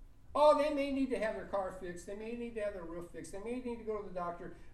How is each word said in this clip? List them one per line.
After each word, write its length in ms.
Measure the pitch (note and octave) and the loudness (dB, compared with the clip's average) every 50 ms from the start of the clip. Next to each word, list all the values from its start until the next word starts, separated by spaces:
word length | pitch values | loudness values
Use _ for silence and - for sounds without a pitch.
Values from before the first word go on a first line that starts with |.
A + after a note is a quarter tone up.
| - - - - - - - | -16 -18 -18 -18 -10 0 4
Oh, 260 | C#4 D4 D4+ D4 C#4+ | 8 10 10 10 10
they 120 | C#4+ D4+ D4 | 6 4 4
may 180 | C#4 C#4 C#4+ | 2 2 2
need 180 | C4+ C4+ C4+ B3+ | 2 2 2 2
to 60 | B3 F#3+ | 2 2
have 180 | G#3 A3 G3 | 0 0 0
their 100 | F#3+ F#3 | -2 -4
car 320 | - G#3 G3 F#3+ F#3 F#3 - | -2 -2 -2 0 -2 -4 -6
fixed. 240 | F#3 F3 F3 E3+ - | -8 -8 -8 -8 -8
They 100 | G3+ G3+ | -8 -8
may 180 | G#3+ A3 A3+ A#3+ | -8 -6 -6 -6
need 220 | A#3+ A#3 A#3 A3+ | -6 -6 -6 -4
to 60 | A3 | -2
have 120 | G#3 G3+ G3 | -2 -2 -4
their 100 | F#3 E3+ | -4 -8
roof 260 | - E3+ F3 F3 E3+ | -8 -8 -8 -8 -10
fixed. 200 | - - - - | -10 -12 -10 -8
They 80 | - F#3+ | -8 -8
may 220 | G#3 A3+ B3 B3+ | -6 -4 -4 -4
need 180 | B3 A#3+ A#3 A3+ | -4 -4 -6 -4
to 60 | G#3+ | -4
go 120 | G#3+ G#3+ G#3 | -4 -4 -4
to 100 | G3 F#3+ | -4 -4
the 60 | F3 | -4
doctor. 440 | F3+ F3 F3 E3+ F3 F3+ D3+ - - - - | -4 -4 -4 -4 -6 -8 -10 -10 -10 -12 -14